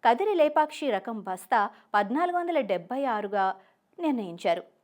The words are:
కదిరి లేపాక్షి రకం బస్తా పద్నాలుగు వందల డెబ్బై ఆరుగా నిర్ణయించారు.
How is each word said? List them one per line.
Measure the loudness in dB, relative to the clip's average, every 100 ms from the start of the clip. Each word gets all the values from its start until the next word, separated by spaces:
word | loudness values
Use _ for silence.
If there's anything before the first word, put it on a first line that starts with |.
| 4
కదిరి | 2 2 4
లేపాక్షి | 4 4 0 0 -2 -2
రకం | -4 -10 -8
బస్తా | -10 0 2 2 -4 _ 0
పద్నాలుగు | 0 0 0 0
వందల | 0 0 0
డెబ్బై | -2 -4 -4 -2 -2
ఆరుగా | -2 0 0 -2 _ _ _ -6
నిర్ణయించారు. | -2 -2 -4 -4 -2 -2 -4 _